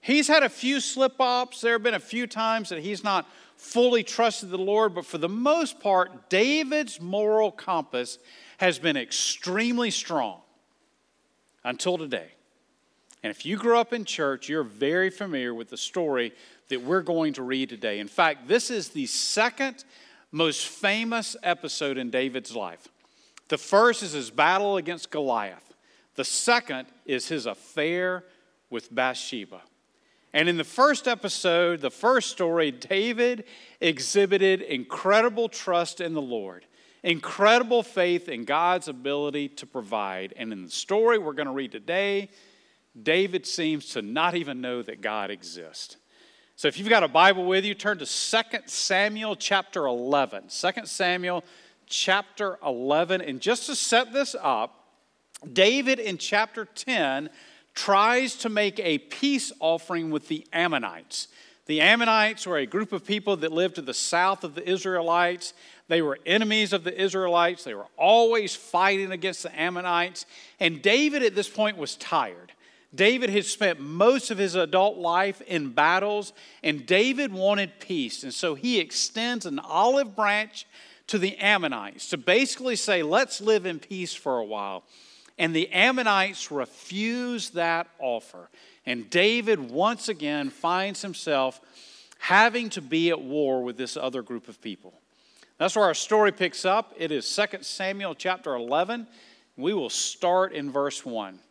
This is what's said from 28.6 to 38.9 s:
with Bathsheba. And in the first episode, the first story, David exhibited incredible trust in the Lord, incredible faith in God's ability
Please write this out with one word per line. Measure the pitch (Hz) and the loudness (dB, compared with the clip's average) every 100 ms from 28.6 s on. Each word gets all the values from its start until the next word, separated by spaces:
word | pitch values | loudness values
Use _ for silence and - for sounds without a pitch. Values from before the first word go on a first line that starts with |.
| _ | _
with | 117 - | -12 -6
Bathsheba. | 120 127 123 - 120 98 92 - _ _ _ _ _ _ 143 | -2 -2 -2 -8 -10 -12 -18 -20 _ _ _ _ _ _ 0
And | 165 | 2
in | 170 | 0
the | |
first | 151 - 285 285 247 | -4 4 4 4 0
episode, | 233 196 - 185 170 175 170 | -2 -4 -2 2 4 2 0
the | 139 | -4
first | - 226 254 190 | 0 2 2 0
story, | - 175 170 151 | -2 0 2 0
David | 123 - 196 226 233 240 240 208 - - _ | -2 -4 0 0 0 0 0 -10 -20 -20 _
exhibited | 170 143 135 202 196 190 190 190 | -2 0 0 2 4 4 4 2
incredible | - 135 - - 185 214 233 214 226 | -2 -6 -6 -4 4 4 4 0 -4
trust | - - 175 170 - | -4 -2 0 0 -4
in | 170 160 | -6 -6
the | |
Lord, | 131 120 98 90 _ _ _ _ | -4 -6 -8 -14 _ _ _ _
incredible | 175 165 - - 202 233 240 240 | -2 -2 -4 4 6 6 4 0
faith | - - 175 175 175 | 0 0 0 0 -2
in | 123 | -10
God's | 117 147 175 180 | -2 2 2 0
ability | 156 | -2